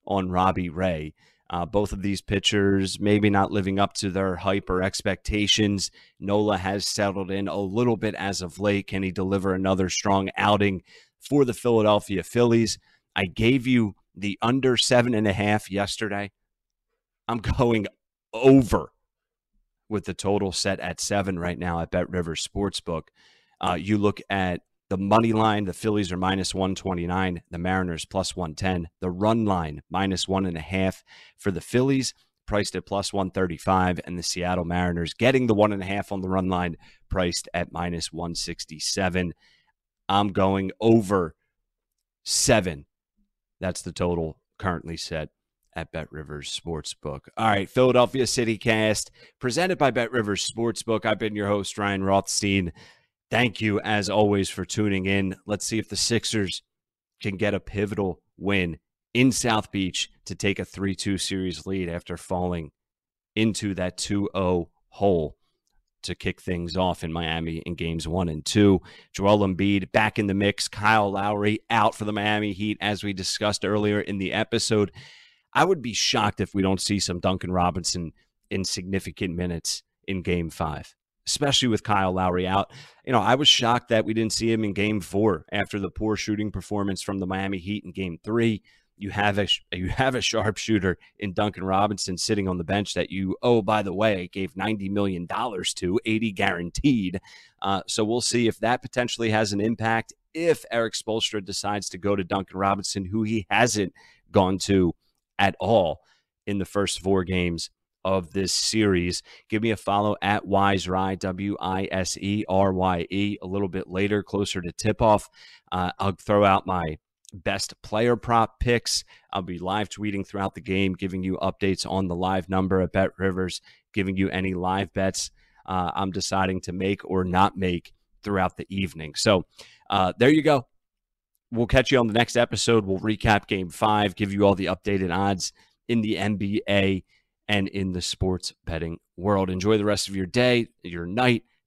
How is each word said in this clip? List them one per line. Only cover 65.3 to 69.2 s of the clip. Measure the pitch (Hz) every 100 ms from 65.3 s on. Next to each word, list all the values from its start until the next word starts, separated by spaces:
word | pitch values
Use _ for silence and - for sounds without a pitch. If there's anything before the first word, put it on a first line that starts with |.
| - _ _ _ _ _ _
to | -
kick | 90 - -
things | - 87 87
off | 90 90 85
in | 82
Miami | 82 82 82 82 82 -
in |
games | 82 82 82 80
one | 87 87
and | 76 -
two. | 107 101 92 - - -
Joel | -